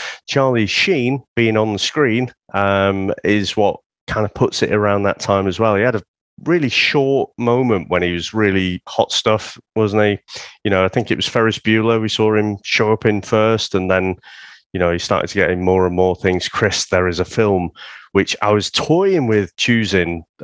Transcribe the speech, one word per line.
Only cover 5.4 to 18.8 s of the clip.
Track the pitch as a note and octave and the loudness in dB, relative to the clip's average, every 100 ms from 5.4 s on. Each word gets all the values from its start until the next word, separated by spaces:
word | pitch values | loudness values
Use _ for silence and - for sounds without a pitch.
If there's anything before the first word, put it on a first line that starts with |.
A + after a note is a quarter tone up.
| G2 | 0
as | F2+ | 0
well. | A2+ G2+ | 0 2
He | |
had | A#2+ | 0
a | A2 - _ _ - | -2 -8 _ _ -10
really | D3 F3 C3 | -2 0 0
short | - - D3 C3+ C3+ - - | 0 0 0 2 0 -2 -4
moment | A#2+ A#2+ B2+ G2 - | 0 2 2 0 0
when | F2 | -2
he | F2+ | 0
was | F2 E2 | -4 -4
really | A2 G2+ F#2+ F#2 F2 - | 0 0 2 -2 -4 -8
hot | - - | -6 -4
stuff, | - A#2 A2 - - - | -2 0 0 -2 -18 -8
wasn't | A2 G#2+ G#2+ | -2 0 2
he? | G#2 G2 - - - - | 0 0 -8 -18 -18 -8
You | G#2 | -2
know, | F#2+ | 2
I | F#2+ | 2
think | B2+ G#2+ | 0 -2
it | - | -2
was | - | -2
Ferris | A#2+ A2+ - | 0 0 0
Bueller. | A2 A2 A2+ A2+ | 0 2 2 0
We | A2 | -2
saw | - G#2+ | 0 0
him | G#2+ G#2 G2+ | 2 0 -4
show | - - G#2+ | -4 -2 0
up | G#2+ | 2
in | A2+ G#2 | 0 0
first, | - A2 A2 A2 - | 0 2 2 0 -2
and | F#2+ F#2+ | -2 0
then, | F#2 F#2 F2+ - - - - _ | 0 0 -4 -10 -20 -20 -20 _
you | F#2 | -2
know, | F2 | 0
he | E2+ | 0
started | - G2 F2+ | -2 -2 -2
to | |
get | G2+ E2+ | 0 0
in | F2+ | 2
more | F2+ F#2 F2+ | 2 2 2
and | |
more | F2+ F#2 F2 | 2 0 0
things. | F#2+ F2+ - | 0 -2 -2
Chris, | - G#2 - - | -2 -2 -2 0
there | F#2 F2+ | 0 0
is | E2+ | -2
a | F2+ | -4
film | - G#2+ F#2+ E2+ - - - - | 0 2 2 -2 -8 -20 -20 -4
which | G2 F#2+ - | 0 0 0
I | G#2 | 2
was | G#2 - | 2 0
toying | - | -4